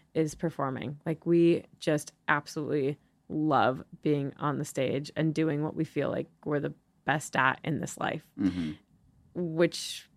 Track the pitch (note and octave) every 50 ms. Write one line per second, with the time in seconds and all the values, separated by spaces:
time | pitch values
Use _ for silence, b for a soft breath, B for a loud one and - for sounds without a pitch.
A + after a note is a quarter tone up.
0 | b _ - - D#3+ D#3 - - - E3 D3 - C#3+ C3+ C3 - - - D3+ D3
1 | - E3+ D#3+ D3 - E3+ E3+ E3+ E3+ E3+ E3+ - - - - - - - - -
2 | - - - _ _ - D#3 C#3+ C#3+ - - D#3+ D3+ B2+ C#3 D3+ C3+ C#3 D3 -
3 | _ _ _ _ _ - - D#3 D3+ D#3 C#3+ B2+ G#2+ A2+ C3 C3+ - - - -
4 | - D#3+ D3 C#3+ C#3 C#3 - - - D3 C#3 C3+ D3 - - - C3+ B2 - C#3
5 | D3 D3 - - D#3 D#3+ D3+ D#3 D#3+ D#3+ D3 C#3+ D3+ D#3 - - D#3+ - - D3+
6 | C#3 - - - - - _ _ - - D3 D3 D3 D3 D3 - _ _ _ _
7 | _ - C#3 D#3 - - - C3+ C3 C3+ - - - - D3+ - - - - -
8 | - - - D3+ - _ _ - - F#2 F2 F2+ E2 D#2 D2+ - _ _ _ _
9 | _ _ _ _ _ _ - E3+ F3+ E3+ D#3+ D#3+ F3 E3+ - - - - - -
10 | - - _